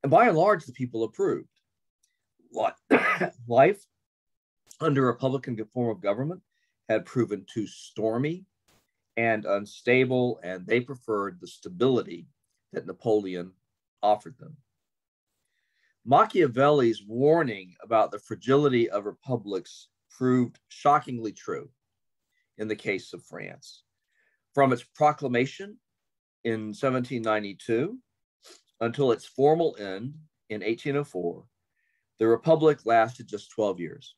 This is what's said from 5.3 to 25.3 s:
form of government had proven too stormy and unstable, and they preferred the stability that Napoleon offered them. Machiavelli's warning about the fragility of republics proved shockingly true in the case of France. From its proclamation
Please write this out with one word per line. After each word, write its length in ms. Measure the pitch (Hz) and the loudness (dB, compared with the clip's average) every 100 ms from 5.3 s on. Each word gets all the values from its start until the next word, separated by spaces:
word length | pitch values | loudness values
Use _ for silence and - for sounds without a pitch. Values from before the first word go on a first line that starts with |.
| 131 131 110 110 | -4 -8 -10 -8
form 160 | 127 120 | -4 -4
of 120 | 98 | -2
government 400 | 101 101 143 185 _ _ _ _ - | -4 -2 -4 -8 _ _ _ _ -4
had 180 | 110 - | -4 -2
proven 400 | 127 104 101 - | -2 -2 -4 -8
too 140 | 117 98 | -8 -8
stormy 800 | - - - 110 113 147 180 196 _ _ _ _ _ _ - | -12 -20 -6 -4 -2 -4 -6 -14 _ _ _ _ _ _ -4
and 280 | 117 110 104 | -2 -2 -2
unstable, 960 | 101 101 - 120 127 131 127 123 - | -4 -4 -8 0 2 2 0 -2 -4
and 240 | 87 92 92 | -10 -12 -2
they 120 | 120 | -2
preferred 600 | 120 131 - 104 98 90 | -2 -14 -6 -4 -4 -10
the 80 | 90 | -20
stability 800 | - - 90 127 123 95 85 85 _ _ _ _ | -18 -16 -2 0 0 -2 -14 -18 _ _ _ _
that 140 | - - | -12 -12
Napoleon 680 | 90 120 107 95 90 90 _ _ _ _ _ | -8 0 0 -2 -8 -10 _ _ _ _ _
offered 340 | 104 104 - - | 0 0 -4 -20
them. 180 | - - _ _ _ _ _ _ _ _ _ _ _ _ _ _ 110 | -20 -20 _ _ _ _ _ _ _ _ _ _ _ _ _ _ 2
Machiavelli's 1000 | 143 269 196 147 120 139 147 120 104 101 | 4 4 4 2 4 4 4 2 0 -8
warning 680 | 117 143 165 143 101 92 87 | 0 4 4 2 -6 -12 _
about 280 | 107 113 101 | 0 2 2
the 80 | 104 | -2
fragility 680 | _ 104 104 139 147 123 113 | _ -10 2 2 4 2 0
of 160 | 101 101 | -2 -6
republics 840 | 87 - 120 101 95 - - - _ _ | -12 -8 -6 -4 -8 -8 -20 -20 _ _
proved 500 | _ 127 127 120 _ _ | _ 0 2 0 _ _
shockingly 600 | - 147 147 143 120 110 | -2 2 2 0 -10 -10
true 380 | - - 78 - _ _ _ _ _ _ _ _ - | -10 -10 -10 -10 _ _ _ _ _ _ _ _ -12
in 100 | 107 | -8
the 80 | 104 | -8
case 360 | 110 95 - | -6 -6 -8
of 140 | 90 _ | -20 _
France. 580 | 87 - - - - _ _ _ _ _ _ _ | -16 -16 -18 -20 -20 _ _ _ _ _ _ _
From 180 | - 135 | 2 2
its 120 | 120 | 2
proclamation 960 | - - 151 147 139 | -6 2 2 2 -2